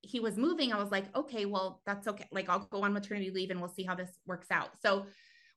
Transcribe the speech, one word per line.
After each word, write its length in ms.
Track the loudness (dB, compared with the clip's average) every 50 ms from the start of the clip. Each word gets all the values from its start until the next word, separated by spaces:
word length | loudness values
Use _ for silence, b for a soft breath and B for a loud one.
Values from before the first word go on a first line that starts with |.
| -10
he 160 | -6 -4 -2
was 180 | 0 0 2
moving, 360 | 2 2 2 4 2 2 2 2
I 60 | 0 0
was 80 | 0
like, 240 | 0 -2 -2 -2 -2
"Okay, 320 | -2 -2 -2 -2 -2 -2
well, 360 | 0 0 0 0 -2 -4 -6 _
that's 220 | -6 -6 -4 -2 -4
okay. 180 | -4 -4 -6 -8 -6
Like, 160 | -4 0 2
I'll 180 | 0 0 0
go 160 | -2 -2 0 2
on 100 | 2 2
maternity 380 | 0 -2 -2 -4 -4 -2 -2
leave 200 | -2 0 0 0
and 100 | 0 0
we'll 80 | -2 -4
see 140 | -4 -4 -2
how 100 | -2 -2
this 240 | -2 -4 -6 -10 -12 _
works 240 | -6 -6 -6 0 2
out." 300 | 2 2 2 0 -2 2 4
So 240 | 4 4 4 2 -2 B B B B B B B B B